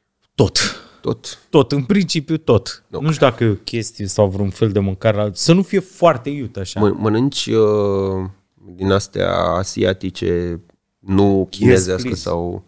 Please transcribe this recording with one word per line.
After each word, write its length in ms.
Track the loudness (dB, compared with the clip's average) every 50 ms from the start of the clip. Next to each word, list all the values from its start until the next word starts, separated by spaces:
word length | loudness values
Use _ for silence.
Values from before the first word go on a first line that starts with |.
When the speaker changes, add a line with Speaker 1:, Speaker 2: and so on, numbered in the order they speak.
| _ _ _ _ _ _ _
Speaker 1:
Tot. 240 | 0 0 2 0 -2 -2 -4 -6 -10 -16 -20 _ _
Speaker 2:
Tot? 380 | -6 -6 -6 -6 -10 -18 -18 -20 _ _
Speaker 1:
Tot, 220 | 2 4 4 2
în 100 | 0 -2
principiu 540 | 0 0 0 0 0 0 -2 -4 -4 -4 -4
tot. 480 | -2 2 2 2 2 2 -2 -14 -16 _ _
Speaker 2:
Ok. 100 | -10 -4
Speaker 1:
Nu 100 | -4 -2
știu 140 | 0 2 2
dacă 180 | 2 2 2 0
e 40 | 0
o 60 | 0
chestie 520 | -2 -4 -8 -6 -6 -6 -8 -10 -10 -8
sau 220 | -2 0 2 2 2
vreun 220 | 0 -2 -4 -4
fel 180 | -2 -2 -2 0
de 60 | 0 0
mâncare, 520 | -2 -2 -2 -2 -2 0 0 0 -2 -4
să 200 | -4 0 2 4
nu 100 | 4 4
fie 160 | 2 0 -2 -4
foarte 500 | -4 -6 -2 2 2 2 2 2 -4 -8
iute, 300 | -8 -8 -8 -10 -10 -10
așa. 200 | -10 -8 -2 0
Speaker 2:
Mă-, 140 | 0 2 2 0
mănânci, 480 | 0 0 0 2 0 0 -2 -4 -4
uh, 840 | 0 2 2 2 2 2 2 0 0 0 0 -2 -2 -2 -4 -6 -8 -10 _ _ _ _ _ -20 -20 -10
din 140 | -2 0 2
astea 400 | 2 2 0 -2 -4 -2 -2 0 0 0 0 0 0 -2
asiatice, 1040 | -2 -4 -4 -2 0 0 0 -2 -6 -10 -8 -4 -2 -2 -2 -2 -2 -4 -6 -10 -12 _ _ _ _ _ _ _
nu 480 | -4 0 2 4 4 4 4 2 0 -2
chinezească 400 | -2 2 4 4 4 4 2 0
Speaker 1:
Yes, 100 | -4 -4
please. 180 | -4 -6 -8 -6
Speaker 2:
sau 440 | -6 -4 -4 -4 -4 -6 -8 -10 -14